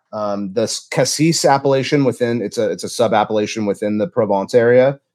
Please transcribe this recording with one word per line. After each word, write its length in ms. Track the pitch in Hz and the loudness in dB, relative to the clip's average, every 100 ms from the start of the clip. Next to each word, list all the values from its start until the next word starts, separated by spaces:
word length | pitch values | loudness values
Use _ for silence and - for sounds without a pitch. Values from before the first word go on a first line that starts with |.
| _ | _
um, 400 | 110 104 101 98 | -8 -6 -4 -4
the 100 | 98 | -2
s-, 240 | 107 - - | -2 -4 -6
Cassis 560 | - 135 - 156 160 160 | -2 -2 0 0 2 2
appellation 580 | 139 139 135 123 147 | 2 2 0 0 0
within, 380 | 131 - 120 117 | 0 0 -2 -2
it's 160 | 101 - | -4 -2
a, 120 | 104 | -2
it's 140 | 92 | -4
a 60 | 98 | -6
sub 240 | - 113 | -2 0
appellation 520 | 107 104 110 104 113 104 | 2 2 0 -2 -2 -4
within 320 | 95 107 104 | -2 -2 -2
the 100 | 101 | -2
Provence 460 | - 107 98 95 | -2 0 0 0
area 460 | 123 117 123 131 139 _ | 2 4 6 4 0 _